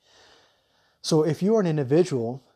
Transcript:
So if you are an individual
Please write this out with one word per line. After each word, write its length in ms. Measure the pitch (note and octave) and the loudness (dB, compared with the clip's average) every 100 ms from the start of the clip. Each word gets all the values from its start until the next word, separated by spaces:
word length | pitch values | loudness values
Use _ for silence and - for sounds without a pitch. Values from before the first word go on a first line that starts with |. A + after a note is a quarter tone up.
| _ _ - _ _ _ _ _ _ _ | _ _ -20 _ _ _ _ _ _ _
So 220 | - D#3 | -2 0
if 180 | D#3+ D3 | 0 0
you 140 | F#3+ A3 | 0 0
are 40 | |
an 60 | F3 | 0
individual 800 | D3+ B2+ D#3 F3+ C3 A2+ C3 _ | -2 0 2 2 -2 -4 -8 _